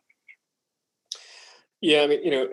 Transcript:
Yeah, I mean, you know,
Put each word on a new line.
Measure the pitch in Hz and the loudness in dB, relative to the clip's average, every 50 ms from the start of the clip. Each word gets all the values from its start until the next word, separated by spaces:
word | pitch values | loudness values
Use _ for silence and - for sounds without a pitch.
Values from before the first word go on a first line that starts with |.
| _ _ _ _ _ - - _ _ _ _ _ _ _ _ _ _ _ _ _ _ - - - - - - - - - - _ _ _ _ - | _ _ _ _ _ -20 -20 _ _ _ _ _ _ _ _ _ _ _ _ _ _ -20 -20 -20 -20 -20 -20 -20 -20 -20 -20 _ _ _ _ -4
Yeah, | - 160 151 147 | 0 2 2 4
I | 147 | 4
mean, | 143 147 147 160 | 2 0 0 -2
you | 170 | -2
know, | 143 131 131 131 | -2 -2 -2 -4